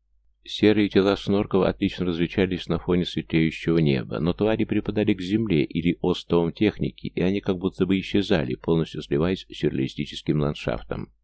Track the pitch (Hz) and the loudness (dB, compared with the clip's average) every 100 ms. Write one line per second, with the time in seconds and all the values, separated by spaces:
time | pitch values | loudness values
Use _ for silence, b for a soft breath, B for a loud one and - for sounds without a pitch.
0 | _ _ _ _ - - 104 107 104 101 | _ _ _ _ -14 2 4 6 4 4
1 | 95 98 - 98 104 95 90 92 98 - | 4 2 0 0 2 2 2 2 -2 -2
2 | 90 82 85 - 92 90 - 82 - 90 | -2 0 -2 0 0 -2 -4 -4 0 0
3 | 85 - - 82 80 - - 82 78 67 | 0 -4 -2 2 2 0 0 2 4 2
4 | 53 58 78 90 104 110 107 104 - 104 | -2 -2 -2 0 0 0 0 -2 -2 0
5 | 101 95 90 107 110 80 64 - 82 85 | 0 0 0 -2 2 2 2 0 0 0
6 | 90 87 - 85 85 - 107 - 67 - | 0 -2 0 0 0 2 0 0 -4 -6
7 | - - 90 98 - 92 92 - 87 95 | -10 -2 -2 0 -2 -2 -2 -2 0 0
8 | 87 104 92 95 64 64 - 82 80 76 | 0 -2 2 0 0 -4 0 0 0 -6
9 | 73 71 85 95 - - 78 65 65 - | -4 0 0 -2 -6 -4 -2 -2 -4 -4
10 | 71 - - 76 73 73 - 58 - - | -8 -6 -4 -2 -2 -2 -6 -6 -6 -10
11 | - _ | -10 _